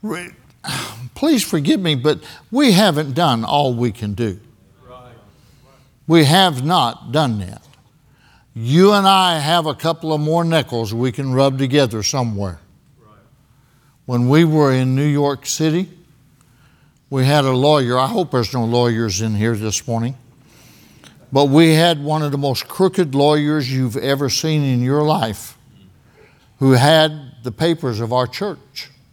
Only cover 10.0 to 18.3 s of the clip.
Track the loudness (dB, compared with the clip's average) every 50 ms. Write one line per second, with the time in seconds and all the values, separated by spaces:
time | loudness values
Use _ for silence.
10 | -4 -4 -4 -2 -2 0 0 0 0 0 0 0 -2 -2 -4 -6 -6 -4 -4 -4
11 | -4 -4 -4 -4 -6 -2 0 2 2 2 2 0 -4 0 2 2 0 0 -2 -6
12 | -6 -4 -4 -4 -4 -4 -4 -6 -6 -8 -8 -12 _ _ _ _ _ _ _ _
13 | _ -20 -20 _ _ _ _ _ _ _ _ _ _ _ _ _ _ _ _ _
14 | _ -4 -2 0 2 4 4 4 4 4 4 4 4 4 2 2 0 0 0 0
15 | 0 0 0 0 0 0 -2 -4 -6 -10 -6 -2 -2 0 0 -2 -4 -6 -10 -20
16 | _ _ _ _ _ _ _ _ _ _ _ _ _ _ _ _ _ _ _ _
17 | _ _ -2 0 2 4 4 4 2 2 2 2 4 4 4 4 2 0 0 0
18 | 0 0 0 -4 -4 -2